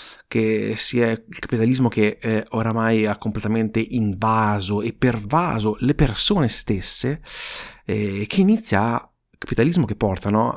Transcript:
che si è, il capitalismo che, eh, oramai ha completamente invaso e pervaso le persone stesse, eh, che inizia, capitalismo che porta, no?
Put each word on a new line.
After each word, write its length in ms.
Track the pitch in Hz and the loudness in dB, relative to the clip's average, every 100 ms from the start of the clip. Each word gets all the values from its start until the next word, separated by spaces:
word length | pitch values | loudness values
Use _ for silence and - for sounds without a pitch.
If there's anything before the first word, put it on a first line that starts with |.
| - - - | -20 -20 -6
che 460 | 113 110 107 107 110 | -2 0 0 -2 -4
si 240 | - 117 | -2 0
è, 120 | 117 | 0
il 280 | 113 - - | 0 -8 -14
capitalismo 480 | - 117 113 131 123 | -4 0 2 4 2
che, 300 | - 104 - | 2 0 0
eh, 240 | 113 110 - | -2 -2 -2
oramai 560 | 117 113 113 113 110 107 | -2 -2 0 2 2 2
ha 120 | 104 | -2
completamente 640 | 110 107 107 113 110 113 | -4 -4 -2 0 0 -2
invaso 1040 | 113 123 107 90 110 113 107 104 95 104 | -2 0 -2 0 2 2 2 0 0 -2
e 100 | 113 | -4
pervaso 840 | - 131 113 104 156 175 113 107 107 | 0 0 0 0 0 0 0 0 0
le 160 | 127 - | 0 2
persone 540 | 123 101 - 202 123 | 2 2 0 2 2
stesse, 720 | - - 98 - - 123 151 - - - - - - - | -2 -2 -4 -2 -4 -4 -4 -10 -10 -8 -10 -12 -18 -6
eh, 400 | 104 104 98 107 | -2 -2 -4 -4
che 140 | 196 | 2
inizia, 680 | 190 220 - 98 113 117 - _ _ _ | 4 4 2 2 2 0 -6 _ _ _
capitalismo 480 | - 110 135 170 110 | -6 2 4 4 0
che 100 | 104 | 0
porta, 340 | 104 92 101 | 0 0 0
no? 240 | 107 117 | 2 2